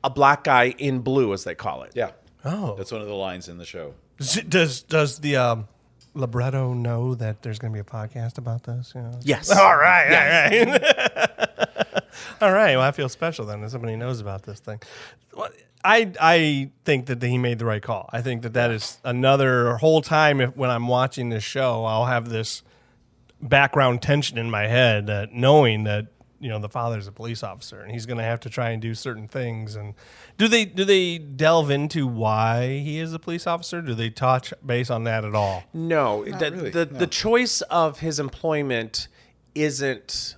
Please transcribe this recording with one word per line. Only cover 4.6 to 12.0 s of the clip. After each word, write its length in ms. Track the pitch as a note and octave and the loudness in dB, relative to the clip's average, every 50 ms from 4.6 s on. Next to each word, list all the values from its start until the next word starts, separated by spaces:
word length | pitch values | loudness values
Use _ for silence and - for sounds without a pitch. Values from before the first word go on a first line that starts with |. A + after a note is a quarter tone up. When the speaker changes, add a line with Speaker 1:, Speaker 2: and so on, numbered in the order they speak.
| E3 D3+ B2+ - | 2 2 0 -6
Speaker 3:
does 380 | - _ D#3 D#3 D3+ C#3 A#2+ - | -6 _ 2 2 2 2 -2 -4
the, 160 | D3 D3 C#3 | -2 0 2
um, 300 | C3 B2+ B2 A#2 A2+ G#2+ - _ _ _ _ _ _ _ _ _ | 2 2 2 0 -2 -4 -12 _ _ _ _ _ _ _ _ _
libretto 600 | D3 C3 A#2+ A2+ B2 B2 C3 C3 C3+ C3 B2+ B2 | -6 -6 -4 -2 -2 -2 -2 -2 -2 -2 -2 -2
know 420 | B2 A#2 A#2+ A#2 A#2 A#2+ B2+ B2+ | -2 -2 -2 -2 -2 -2 -2 -4
that 260 | A2+ A2+ A2 G#2+ - | -4 -4 -6 -6 -6
there's 160 | - A#2 A2 | -8 -10 -10
gonna 140 | G#2+ - A2+ A2 | -8 -6 -6 -6
be 60 | G#2 | -8
a 40 | G2+ | -8
podcast 520 | - - A2 G#2+ A2 - B2 A#2 A#2 - | -10 -10 -10 -10 -10 -10 -8 -8 -8 -8
about 260 | - A#2+ A#2+ A#2 A#2+ - | -8 -6 -6 -6 -6 -6
this? 280 | - A#2 B2 B2 - - | -8 -8 -8 -10 -12 -14
You 80 | B2+ | -14
know? 180 | A#2+ A#2 A#2+ A#2+ | -12 -12 -12 -6
Speaker 1:
Yes. 280 | B2 C#3 C3+ A2+ - - | -2 -2 -2 -2 4 4
Speaker 3:
All 280 | G3+ G3 G3 F#3+ E3+ | 6 8 8 8 8
right, 300 | C#3+ D3+ F3+ F3+ F3 D3+ C#3 | 8 6 6 6 6 6 6
Speaker 1:
Yes. 580 | E3 E3 C#3+ C#3+ E3 E3+ C#3+ D3+ G#3 A#3 A#3 | 6 6 6 6 4 4 4 4 4 4 4
Speaker 3:
all 40 | A#3 C#4+ | 4 4
right. 960 | C4 - D4+ - - B3+ A#3 - C4 B3+ - - - A3+ - - - G#3+ - | 2 4 4 2 2 2 -4 0 0 -2 -2 0 -4 -6 -6 -2 -6 -6 -6
<laughs> 0 | - - A3 - - F#3+ | -2 -6 -6 -4 -4 -6